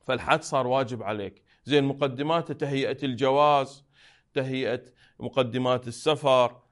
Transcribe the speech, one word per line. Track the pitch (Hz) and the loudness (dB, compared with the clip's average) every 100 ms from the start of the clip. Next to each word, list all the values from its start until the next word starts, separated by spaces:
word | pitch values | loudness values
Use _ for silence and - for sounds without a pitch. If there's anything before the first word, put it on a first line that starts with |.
فالحد | - 127 - 143 | -4 -6 0 0
صار | - 139 123 | 0 -2 0
واجب | 131 123 120 | 0 0 -6
عليك. | 101 107 98 _ _ _ | -6 -6 -8 _ _ _
زين، | - 147 | 0 2
مقدماته | 139 139 139 123 143 165 160 | 2 0 -4 -2 -2 -2 -2
تهيئة | 143 147 139 123 131 | -6 -4 -2 -2 -4
الجواز، | 139 120 131 139 147 143 135 - _ _ - _ _ | -6 0 2 4 6 4 2 -8 _ _ -20 _ _
تهيئة | - 131 131 120 123 - _ _ _ | -6 -4 -4 -4 -4 -8 _ _ _
مقدمات | 120 139 123 120 127 127 120 | -6 -2 0 0 0 0 -2
السفر | 117 - 143 147 131 120 - _ | -4 -2 0 4 4 4 -2 _